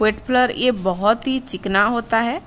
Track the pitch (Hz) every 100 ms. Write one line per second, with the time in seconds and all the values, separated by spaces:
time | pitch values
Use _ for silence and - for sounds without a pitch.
0 | 214 214 - 254 254 - 247 208 185 175
1 | 202 226 269 262 - 185 190 190 208 240
2 | 226 226 233 320